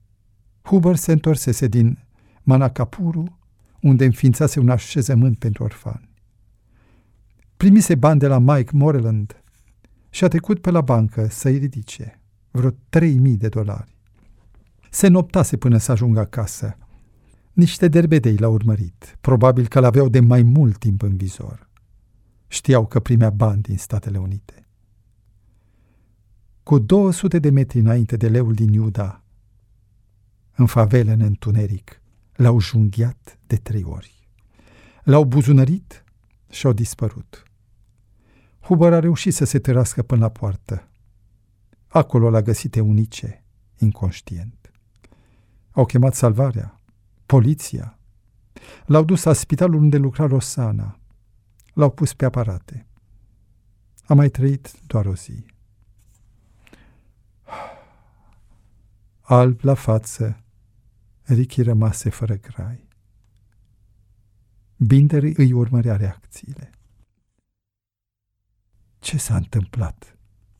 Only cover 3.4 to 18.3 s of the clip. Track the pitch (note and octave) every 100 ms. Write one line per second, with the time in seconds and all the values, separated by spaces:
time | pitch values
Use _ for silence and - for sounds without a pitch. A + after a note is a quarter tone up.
3.4 | _ _ _ _ C#3+ B2+ C3 A2+ C3 A#2
4.4 | D3 C#3+ B2 B2 - D3 A#2 A#2+ B2+ A2
5.4 | A2+ G2+ A2 - G#2+ A2+ - _ _ _
6.4 | _ _ _ _ _ _ _ _ _ _
7.4 | _ _ G3 G#3 - D3 D3 D3+ C#3 C3
8.4 | B2+ C#3+ A#2+ C#3+ D3 C#3+ A2+ A2 G#2 -
9.4 | _ _ _ _ _ _ _ - F3+ E3+
10.4 | F#3 G#3 F3+ E3+ C3+ A#2 G#2+ - G#2+ -
11.4 | C3+ C#3 C#3 B2+ - - - - _ _
12.4 | _ B2 B2+ - _ D#3+ E3 B2+ C3+ G#2+
13.4 | A2 A2+ G#2 G2+ - _ _ _ _ _
14.4 | _ _ _ _ _ - G3 F3+ F3 F#3
15.4 | - B2+ B2+ A2+ B2 A2 A#2+ A2 G2+ -
16.4 | G2+ - G#2 - - - _ _ _ _
17.4 | _ - E3+ - F3 E3 E3 D#3+ A#2